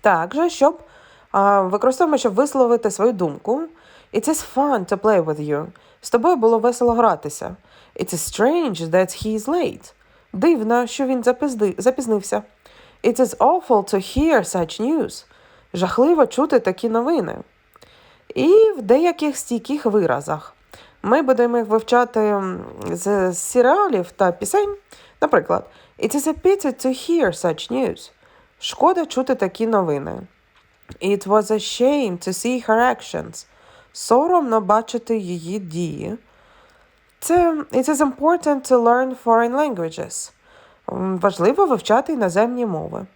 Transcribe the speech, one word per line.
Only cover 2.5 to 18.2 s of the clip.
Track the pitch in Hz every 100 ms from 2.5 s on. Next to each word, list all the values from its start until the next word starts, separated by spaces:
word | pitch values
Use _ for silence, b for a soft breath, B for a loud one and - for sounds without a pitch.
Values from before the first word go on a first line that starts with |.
| 269 247 233 220
свою | 190 220
думку. | 214 175 143 - 254 330 b b b b
It | - 247
is | 311 -
fun | - 285 247
to | 180 190
play | 214 202
with | 160 151
you. | 151 147 165 - b b
З | -
тобою | 240 277 339
було | 226 233
весело | 226 240 240
гратися. | 233 226 165 147 - - 185 b b b -
It | 180
is | 170 - -
strange | 226 339 302 170 165
that | 180 185 - 214
he | 220
is | 214
late. | 339 302 - - _ b b b
Дивно, | 180 311 311 220 240 240
що | - 262
він | 254
запізди-, | 240 254 294 240 208 180
запізнився. | 202 262 240 214 196 208 208 _ b b b b
It | 202 240
is | 254 -
awful | 254 359 - 214 202
to |
hear | 196 190 - 311 311
such | 175 185 165 -
news. | 226 320 208 - - b b b b
Жахливо | 180 180 - 277 330 262
чути | - 302 262
такі | - 185 240
новини. | 220 240 330 180 - - _ _ _ b b b b